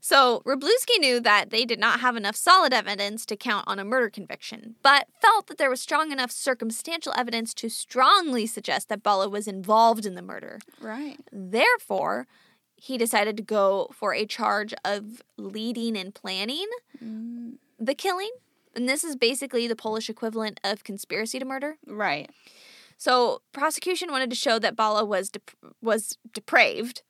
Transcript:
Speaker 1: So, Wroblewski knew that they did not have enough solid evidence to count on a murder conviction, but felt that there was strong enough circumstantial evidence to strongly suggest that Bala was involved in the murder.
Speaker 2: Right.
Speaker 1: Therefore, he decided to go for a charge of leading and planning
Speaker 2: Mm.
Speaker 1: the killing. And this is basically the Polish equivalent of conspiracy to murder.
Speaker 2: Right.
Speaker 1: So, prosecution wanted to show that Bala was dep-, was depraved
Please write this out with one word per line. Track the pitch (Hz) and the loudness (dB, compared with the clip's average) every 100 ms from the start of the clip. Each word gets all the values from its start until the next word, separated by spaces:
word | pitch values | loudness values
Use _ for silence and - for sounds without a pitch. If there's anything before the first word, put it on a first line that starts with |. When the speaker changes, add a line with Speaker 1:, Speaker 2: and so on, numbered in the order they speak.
Speaker 1:
So, | - 294 254 226 - | 6 6 6 4 0
Wroblewski | 269 285 480 - 466 | -2 2 2 4 2
knew | 277 247 | 4 2
that | 226 208 196 | 6 4 4
they | 220 | -2
did | 240 226 | 0 2
not | 220 240 | 2 2
have | 254 233 | 0 0
enough | 202 214 | -4 -2
solid | - 370 320 | 6 6 6
evidence | 247 196 202 202 220 - | 2 0 -4 -4 -6 -8
to | 214 | -6
count | 254 208 - | -2 -2 -2
on | 196 | -6
a | 196 | -2
murder | 254 233 | 0 -2
conviction, | - 175 - - 220 226 - | -4 -14 -14 -14 -16 -18 2
but | 269 285 - _ | 6 6 4 _
felt | 440 427 - | 4 4 0
that | 302 | -2
there | 277 | 0
was | 247 | 0
strong | - 302 311 | -2 -2 -2
enough | 269 247 | -4 -4
circumstantial | - - 247 226 226 - 330 311 - | -4 -4 -2 -4 -8 -8 -8 -4 -4
evidence | 247 233 226 | -2 -4 -6
to | - 226 | -8 -8
strongly | - - 240 269 392 330 247 220 | -8 -6 4 6 6 4 -2 -2
suggest | 220 - - - | -6 -4 -4 -4
that | 208 | -4
Bala | 208 196 196 | 0 2 0
was | 202 208 | -4 -6
involved | 190 190 220 226 226 208 | -8 2 6 6 4 -2
in | 180 | -8
the | |
murder. | 180 - - 214 - _ | -12 -12 -12 -16 -20 _
Speaker 2:
Right. | 220 226 294 - - | -12 -10 -10 -12 -18
Speaker 1:
Therefore, | 214 185 214 330 494 - 196 156 214 262 _ _ _ _ _ | -14 -4 2 4 2 0 -2 0 -2 -6 _ _ _ _ _
he | - 262 | -8 -2
decided | 233 220 208 214 | 0 2 0 -2
to | |
go | 202 214 196 196 - | -2 2 4 4 -2
for | - 208 - | -4 -2 -2
a | 220 | -4
charge | - 214 208 214 - | -2 0 0 -2 -6
of | - 202 208 233 _ - | -4 -4 -6 -18 _ -14
leading | 202 208 220 233 233 214 | -12 -8 -6 -4 -4 -4
and | 185 - | -8 -12
planning | 196 190 208 294 403 480 _ - | -8 -6 -4 -6 -8 -10 _ -16
Speaker 2:
Mm. | 226 220 233 240 233 - _ _ | -14 -12 -10 -12 -14 -16 _ _
Speaker 1:
the | 226 | -4
killing. | 294 392 359 415 494 _ _ _ - | -2 -2 -2 -6 -12 _ _ _ -6
And | 247 | -2
this | 285 | -2
is | 330 269 | -4 0
basically | 233 262 269 240 233 | 0 0 -4 -2 -2
the | 226 | -4
Polish | 220 220 226 | -4 -6 -6
equivalent | 220 226 220 220 202 | -6 -6 -4 -6 -6
of | 196 208 | -6 -6
conspiracy | - 202 - 175 226 262 | -8 -14 -8 -6 -4 -6
to | 262 | -8
murder. | 269 285 311 - | -6 -8 -10 -14
Speaker 2:
Right. | 208 196 147 - _ _ - - - - _ | -4 -2 -2 -6 _ _ -20 -20 -20 -20 _
Speaker 1:
So, | - 254 240 127 _ | 2 4 4 0 _
prosecution | - 302 - 349 359 349 | -2 -2 -2 -4 -4 -2
wanted | 269 254 | -2 -2
to | 233 | -2
show | - 226 | 0 2
that | 214 226 | 0 2
Bala | 220 214 208 | 2 2 0
was | 196 196 | -2 -4
dep-, | 202 - _ - _ | -10 -18 _ -20 _
was | 226 220 - - - | 0 0 -2 -12 -12
depraved | - - 330 180 80 240 247 _ | -14 2 4 4 2 -8 -10 _